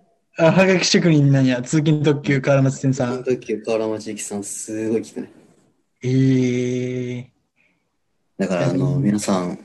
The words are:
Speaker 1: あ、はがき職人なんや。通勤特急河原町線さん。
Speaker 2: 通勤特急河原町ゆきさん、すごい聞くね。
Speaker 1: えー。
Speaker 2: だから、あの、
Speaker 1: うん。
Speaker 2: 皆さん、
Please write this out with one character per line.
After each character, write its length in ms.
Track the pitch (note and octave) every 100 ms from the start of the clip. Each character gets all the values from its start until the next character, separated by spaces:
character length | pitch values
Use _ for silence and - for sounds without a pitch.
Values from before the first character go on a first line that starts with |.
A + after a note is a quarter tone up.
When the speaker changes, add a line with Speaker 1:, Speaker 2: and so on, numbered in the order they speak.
| _ _ _ -
Speaker 1:
あ、 80 | E3
は 200 | F3+ F#3+
が 140 | F#3
き 60 | -
職 240 | G3 E3
人 200 | D#3 C#3+
な 120 | C3+
ん 40 | C3
や。 160 | B2
通 180 | B2 D#3
勤 220 | D3+ D3+
特 200 | D3 C#3
急 180 | C#3+ C#3
河 160 | C3+ C#3
原 140 | C3+
町 100 | C3+
線 140 | E3
さ 200 | D#3 B2
ん。 100 | B2+
Speaker 2:
通 120 | B2+ B2
勤 0 |
特 100 | -
急 160 | G#2+
河 160 | A2 A2
原 120 | A2
町 200 | G#2+ G#2+
ゆ 60 | G#2
き 60 |
さ 140 | - G#2
ん、 60 | G2
す 440 | - - A2 A2
ご 80 | A2
い 40 |
聞 140 | G#2 -
く 60 |
ね。 100 | - - _ _ _ _ _ _
Speaker 1:
え 40 | B2+
ー。 1160 | C3 C3+ C3 B2+ B2 B2 B2 B2 B2+ B2 B2 B2 _ _ _ _ _ _ _ _ _ _ -
Speaker 2:
だ 100 | F#2
か 80 | F2+
ら、 140 | -
あ 40 |
の、 220 | - F2+ -
Speaker 1:
う 40 |
ん。 40 |
Speaker 2:
皆 160 | G2+ G#2
さ 220 | G#2 F#2+
ん、 180 | F2+ -